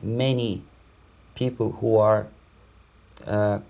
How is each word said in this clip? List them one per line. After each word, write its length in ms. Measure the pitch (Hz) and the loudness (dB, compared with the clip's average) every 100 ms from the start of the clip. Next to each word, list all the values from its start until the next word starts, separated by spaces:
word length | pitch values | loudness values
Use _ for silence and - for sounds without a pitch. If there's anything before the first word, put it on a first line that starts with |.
many 600 | 104 117 135 123 117 92 - _ _ _ _ _ - | -6 -2 0 0 -2 -6 -10 _ _ _ _ _ -18
people 380 | - 127 123 110 - | -4 -4 -2 -4 -2
who 180 | 117 110 | 2 4
are, 300 | 107 107 - - _ _ - _ _ _ _ - - | 6 4 0 -16 _ _ -20 _ _ _ _ -16 -4
uh, 360 | 104 104 104 - | 0 0 -2 -8